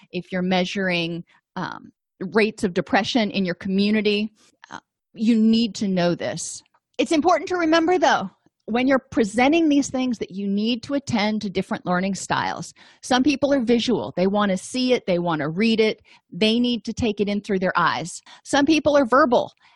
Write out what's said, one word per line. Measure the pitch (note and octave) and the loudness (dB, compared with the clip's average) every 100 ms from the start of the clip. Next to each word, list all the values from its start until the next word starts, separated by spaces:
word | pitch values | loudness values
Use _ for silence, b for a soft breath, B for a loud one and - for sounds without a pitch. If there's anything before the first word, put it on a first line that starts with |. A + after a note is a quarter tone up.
| b | b
if | F3+ - | -10 -6
you're | F#3 | -4
measuring, | F#3 F#3 F3+ G3+ F#3+ F3 E3 E3+ - b _ F#3 | 0 0 0 -2 -2 -2 -2 -6 -12 b _ -8
um, | E3 - - _ _ - | -8 -10 -18 _ _ -12
rates | F#3+ G3+ A3 - | -4 0 0 0
of | G3+ F3 | -4 -2
depression | - A3 A3 B3 G#3 | 0 0 0 0 0
in | G3 F3+ | -2 -4
your | E3+ | -4
community, | G3 F#3+ G3+ G#3+ G#3 G#3 G#3+ _ b _ - | -2 0 2 2 0 0 -4 _ b _ -20
uh, | - _ _ _ - | -20 _ _ _ -4
you | A3+ A3+ | 0 4
need | A3 A3+ A#3 - | 4 4 0 -4
to | G3+ | -2
know | F#3 F3 | 0 0
this. | E3+ A2+ D#3+ - - _ _ _ - | 0 -4 -8 -10 -14 _ _ _ -4
It's | D4 | 0
important | D#4+ E4+ D#4+ F#4 | 2 2 2 0
to | F4+ | -2
remember, | E4 E4 E4 F4+ | 2 2 2 2
though, | D4 G3+ F#3+ _ _ _ - | 2 2 -2 _ _ _ -6
when | A3+ C4 | -2 2
you're | C4+ - | 0 0
presenting | D4 G#3 G#3 C4 E4 D#4+ | -2 0 2 2 4 4
these | C#4+ C4+ | 2 0
things | C4 B3+ A3 | -2 -4 -4
that | - | -8
you | F#3+ G3+ | -8 -4
need | G3+ A3 A#3+ | -2 -2 -4
to | - C#4 | -4 -4
attend | - A3+ G#3 G#3+ | -2 0 0 -2
to | G#3 | -4
different | F#3 - F#3+ - | -4 -4 -6 -2
learning | F3+ G3 F#3 | -2 -2 -4
styles. | - C#3 F#2+ - - - b b | -4 -2 -2 -6 -12 -18 b b
Some | - B3+ | 0 2
people | C#4 C4+ C#4 | 2 2 2
are | C#4 | 0
visual. | A3+ A#3+ A#3 F3+ G#2+ - | 2 2 2 -2 -2 -2
They | F#3+ | 0
wanna | G#3 G3+ F#3 | 2 0 -2
see | - B3+ B3+ | -4 -2 0
it. | A#3+ - | 0 0
They | F3 | 0
wanna | F3 D#3 C#3+ | 0 -2 -2
read | E3+ A3+ A3 | 0 2 2
it. | A3 - _ b _ | 2 -2 _ b _
They | F3 G#3+ A#3 | -2 0 2
need | B3 A#3+ - | 0 -2 -6
to | |
take | - A#3 G#3 | -4 -2 -2
it | G3+ | -2
in | G#3 | -4
through | - F#3+ | -2 -2
their | F#3 - | 0 2
eyes. | D#3+ A#2 D#3+ - - B | 2 0 -6 -12 -20 B
Some | - C4+ C#4+ | -2 0 4
people | D4+ D4+ C#4+ | 2 4 2
are | A#3+ | 4
verbal. | C4 D4+ A#3 - _ b | 4 4 2 0 _ b